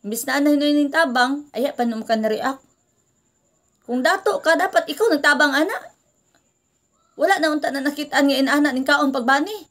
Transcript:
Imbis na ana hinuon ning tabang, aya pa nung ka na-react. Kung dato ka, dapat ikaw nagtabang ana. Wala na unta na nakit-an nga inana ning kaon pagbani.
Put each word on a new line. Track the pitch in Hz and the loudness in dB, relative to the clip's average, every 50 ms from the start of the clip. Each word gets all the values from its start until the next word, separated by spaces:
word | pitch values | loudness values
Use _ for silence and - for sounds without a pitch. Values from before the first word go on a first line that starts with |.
| - | -8
Imbis | 202 220 233 | -8 -8 -6
na | - 262 254 285 | -4 -2 -2 0
ana | 285 294 294 | 2 2 2
hinuon | 285 294 294 294 294 294 | 2 2 2 2 2 0
ning | 277 285 | 0 2
tabang, | 320 330 269 240 254 247 262 277 294 294 - | 0 0 2 2 0 2 0 0 -6 -8 -10
aya | - 214 254 269 - | -6 -4 -4 -4 -2
pa | - | -2
nung | 240 233 226 220 220 | -2 -2 -2 -6 -4
ka | - 226 | -2 -2
na-react. | 220 220 220 214 - - 262 269 - _ _ _ _ _ _ _ _ _ _ _ _ _ _ _ _ _ _ _ _ _ _ _ _ _ - | 0 0 -2 -2 -2 -4 -6 -6 -6 _ _ _ _ _ _ _ _ _ _ _ _ _ _ _ _ _ _ _ _ _ _ _ _ _ -6
Kung | 240 254 254 | -4 -2 0
dato | 311 370 381 - 427 392 - | 0 -2 0 0 -2 -2 0
ka, | - 311 330 | 0 2 2
dapat | 302 359 392 - 339 320 | 2 0 0 0 -2 -2
ikaw | - 302 - 427 453 | -2 -2 0 0 2
nagtabang | 330 285 - 294 294 269 302 285 | 2 2 2 2 4 4 2 2
ana. | 269 285 320 392 480 - - - _ _ _ _ _ _ _ _ _ _ _ _ _ _ _ _ _ _ _ _ _ _ _ _ _ - | 2 0 0 0 -2 -8 -12 -16 _ _ _ _ _ _ _ _ _ _ _ _ _ _ _ _ _ _ _ _ _ _ _ _ _ -2
Wala | 285 381 392 370 | 0 2 2 2
na | 320 311 | 2 0
unta | 302 302 302 - 254 | 0 -2 -4 -4 -4
na | 277 | -2
nakit-an | 262 285 277 294 294 285 - 269 277 277 | -4 -4 -4 -4 -8 -2 0 2 2 2
nga | 277 262 | 2 2
inana | 277 247 269 294 294 294 | 2 2 2 2 2 0
ning | 247 254 269 | 0 -2 0
kaon | 294 294 285 294 269 | 0 2 2 2 0
pagbani. | 262 262 233 247 269 294 320 403 427 403 311 _ | -2 -2 0 2 2 2 0 -4 -8 -12 -14 _